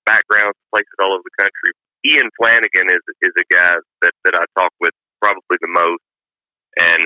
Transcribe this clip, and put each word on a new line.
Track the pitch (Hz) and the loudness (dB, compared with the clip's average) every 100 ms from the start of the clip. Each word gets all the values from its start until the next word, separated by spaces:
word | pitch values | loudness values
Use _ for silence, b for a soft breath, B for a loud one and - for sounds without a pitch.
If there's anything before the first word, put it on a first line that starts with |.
| 107 | 0
backgrounds, | 110 - 104 104 - - | 0 2 0 0 -4 -6
places | 107 - - | -4 -4 -2
all | 95 92 | -2 -2
over | |
the | 90 - | -6 -2
country. | 98 - 90 - _ _ | -2 -2 -6 -6 _ _
Ian | 147 147 117 - | -2 0 0 0
Flanagan | 113 117 107 92 92 | 2 2 0 -2 0
is, | 90 - - | -2 -4 -4
is | 92 90 | -4 -2
a | - | 0
guy | 90 87 85 - - | 2 2 0 -4 -4
that, | 85 - 92 | -4 -2 -2
that | 87 | -2
I | 85 95 | -2 -2
talk | 90 - | -2 -2
with | 82 - _ - | -4 -6 _ -4
probably | 104 95 - 87 | -2 -2 -4 -6
the | 85 | -2
most | 87 85 87 _ _ _ _ _ _ _ - | 0 0 -2 _ _ _ _ _ _ _ 0
and | 85 82 | 2 2